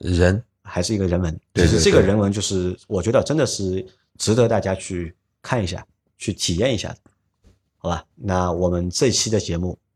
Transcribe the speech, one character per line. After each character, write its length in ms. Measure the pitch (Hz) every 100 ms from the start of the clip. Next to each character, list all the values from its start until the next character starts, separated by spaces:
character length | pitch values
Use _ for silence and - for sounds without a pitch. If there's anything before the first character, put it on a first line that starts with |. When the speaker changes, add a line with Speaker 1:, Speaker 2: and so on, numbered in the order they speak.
Speaker 1:
人。 400 | - 87 90 104 - _
Speaker 2:
还 220 | 101 -
是 100 | 90
一 40 | 104
个 100 | 95
人 140 | 87
文。 100 | 85 82 _
Speaker 3:
对， 100 | -
对， 40 | 82
对。 40 |
Speaker 2:
就 60 | 82
是 60 |
这 60 | 196
个 120 | -
人 160 | 95 107
文 120 | 101
就 120 | 101
是 360 | 98 98 90 90 -
我 140 | 98
觉 120 | 95
得 100 | 135
真 140 | 127 151
的 80 | 127
是 400 | - 95 92 92 _ _ -
值 180 | - 110
得 100 | 113
大 140 | 107
家 160 | 95 95
去 400 | - 90 82 - _ _
看 220 | - 127
一 20 | 90
下， 200 | 85 - _ _ -
去 160 | -
体 240 | 87 - 85
验 160 | 127
一 40 | 107
下。 160 | 85 - _ _ _ _ _ _ _ _
好 100 | 85
吧， 160 | 85 - -
那 360 | 107 92 90
我 160 | 85 90
们 220 | 87 87
这 200 | - 131
期 200 | - 113
的 100 | 107
节 180 | - 85
目 200 | 90 - _